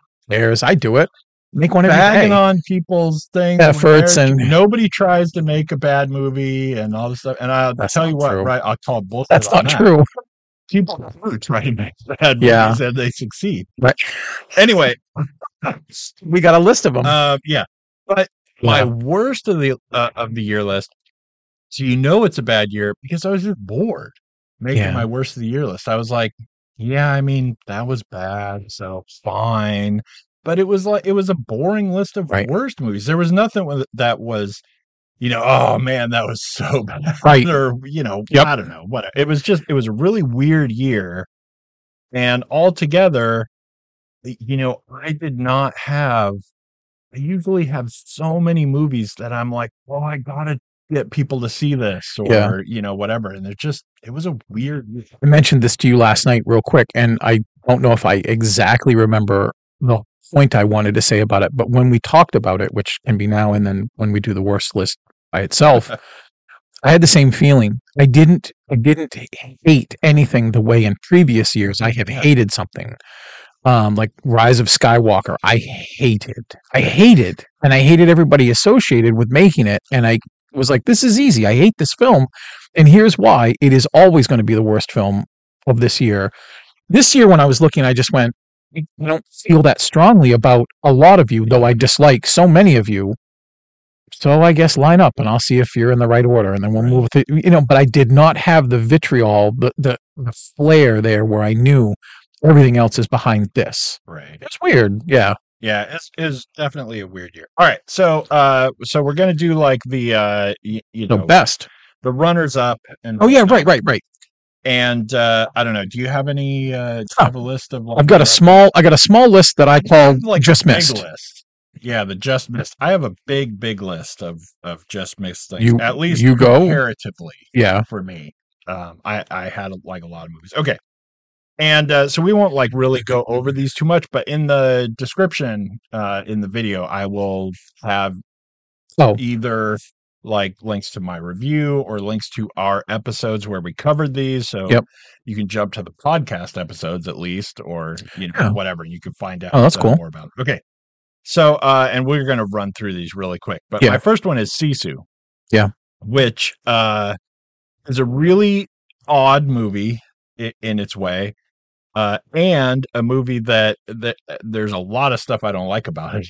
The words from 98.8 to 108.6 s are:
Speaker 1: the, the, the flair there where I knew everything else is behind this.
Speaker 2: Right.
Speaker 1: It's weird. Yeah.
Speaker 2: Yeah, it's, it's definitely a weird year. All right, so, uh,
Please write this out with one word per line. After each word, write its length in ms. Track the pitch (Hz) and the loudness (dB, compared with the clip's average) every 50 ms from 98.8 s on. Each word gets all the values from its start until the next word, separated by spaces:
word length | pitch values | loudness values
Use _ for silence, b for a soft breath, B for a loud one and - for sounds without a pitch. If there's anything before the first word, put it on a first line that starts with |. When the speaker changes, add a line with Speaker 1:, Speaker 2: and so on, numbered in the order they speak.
| 113 113 151 160 - - 143 120 113 107 104 104 104 107 113 127 | 0 2 2 2 2 0 0 0 2 2 2 2 2 2 0 -2
Speaker 1:
the, 140 | 120 123 - - | -2 -4 -2 -2
the, 200 | 139 135 120 - _ _ _ 151 | -2 -2 -2 -4 _ _ _ -12
the 160 | 131 117 - - - - _ - | -10 -10 -10 -12 -16 -14 _ -2
flair 440 | 147 156 160 156 143 123 110 107 | 2 4 6 6 6 4 4 2
there 220 | 107 113 107 107 110 | 0 0 0 0 0
where 160 | 110 107 107 | 0 0 0
I 120 | 104 107 110 | 0 0 0
knew 420 | 113 123 139 143 131 113 104 101 - b b b b b b b _ - | 2 2 4 4 4 2 2 -2 -6 b b b b b b b _ 4
everything 320 | 151 156 147 135 123 120 120 | 6 6 8 6 6 4 4
else 220 | 117 107 - - | 2 0 0 -2
is 80 | 113 - | -4 -2
behind 400 | - 117 - 120 110 104 101 95 - | -2 -2 -2 0 -2 -2 -2 -4 -2
this. 440 | 120 - - - - - - - - _ | -4 -4 -4 -6 -8 -10 -10 -10 -14 _
Speaker 2:
Right. 320 | - 82 76 71 73 76 82 | -20 -20 -20 -20 -20 -20 -20
Speaker 1:
It's 160 | - - - - | -20 -18 -12 -6
weird. 400 | - 359 175 127 110 98 101 107 127 170 | -2 0 2 2 2 2 -2 -4 -4 0
Yeah. 260 | 135 123 101 101 101 - _ _ _ _ | 2 2 2 2 -2 -6 _ _ _ _
Speaker 2:
Yeah, 340 | 113 110 107 104 104 131 151 | -8 -6 -6 -6 -6 -8 -12
it's, 160 | 165 - - _ 170 | -16 -18 -16 _ -8
it's 280 | 160 156 135 123 - _ _ - | -8 -8 -8 -10 -12 _ _ -8
definitely 420 | 151 139 - 147 127 110 117 104 | -8 -8 -8 -10 -14 -12 -12 -14
a 80 | 98 92 | -14 -14
weird 240 | 95 90 87 85 - | -16 -18 -18 -20 -20
year. 120 | - - - _ - | -20 -20 -8 _ 2
All 80 | 175 | 2
right, 140 | 151 107 - _ - | 2 2 -2 _ -8
so, 380 | - 185 190 170 156 156 - - | -2 0 0 2 0 0 -2 -2
uh, 380 | 151 147 139 139 135 131 | 0 2 2 2 2 2